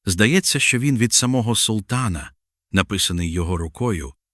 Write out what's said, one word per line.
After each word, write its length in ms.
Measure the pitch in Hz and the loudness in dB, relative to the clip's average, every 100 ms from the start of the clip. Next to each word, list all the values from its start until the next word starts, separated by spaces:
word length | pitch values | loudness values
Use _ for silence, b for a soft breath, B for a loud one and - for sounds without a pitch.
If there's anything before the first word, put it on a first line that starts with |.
| - | -2
Здається, 540 | 90 107 180 - 143 | 2 4 4 2 0
що 200 | - 123 | 0 2
він 180 | 139 127 | 2 2
від 160 | 117 | 2
самого 420 | - 123 127 113 117 | 2 2 2 0 0
султана, 760 | - 107 98 123 120 80 65 - _ _ _ | 0 -2 -2 -4 -2 -4 -8 -18 _ _ _
написаний 600 | 95 95 98 - 87 85 | -2 0 -2 -2 -2 -2
його 260 | 85 85 87 | -2 -2 -4
рукою, 560 | 82 - 123 90 67 - _ | -6 -6 -4 -4 -8 -16 _